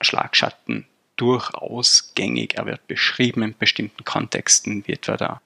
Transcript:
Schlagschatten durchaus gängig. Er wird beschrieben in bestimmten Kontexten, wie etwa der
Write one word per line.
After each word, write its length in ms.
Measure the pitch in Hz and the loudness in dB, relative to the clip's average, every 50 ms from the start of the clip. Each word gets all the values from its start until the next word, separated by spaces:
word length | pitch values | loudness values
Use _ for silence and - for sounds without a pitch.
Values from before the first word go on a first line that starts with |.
Schlagschatten 880 | - - - - - - - - - - - - _ - 117 - - _ _ _ _ _ _ | -2 0 2 0 0 0 2 0 0 0 -2 -4 _ -6 -6 -6 -6 _ _ _ _ _ _
durchaus 960 | - 123 120 127 120 - - - - - - 113 120 123 - - - - - - | 0 2 2 2 2 0 -4 -8 -8 -8 -8 -4 0 2 4 4 4 2 0 -4
gängig. 400 | - 95 104 120 120 110 - - | -2 -2 0 0 0 0 -2 -2
Er 120 | - - | -4 -4
wird 200 | 107 113 - _ | -6 -6 -8 _
beschrieben 560 | - - - - - - - 127 120 117 120 110 | -6 -2 0 0 0 2 2 0 2 2 0 -2
in 120 | 107 113 - | -2 -2 -2
bestimmten 460 | - - - - 113 104 _ - - | 0 0 0 0 -2 -6 _ -10 -8
Kontexten, 840 | - - - 120 - - - - - - - - - 107 101 98 | -4 -4 -4 -2 -2 -4 -2 2 4 4 4 4 2 -6 -6 -4
wie 60 | - - | -6 -6
etwa 240 | - - - - | -4 -2 -4 -2
der 240 | - - - - - - | -2 -2 -4 -6 -8 -10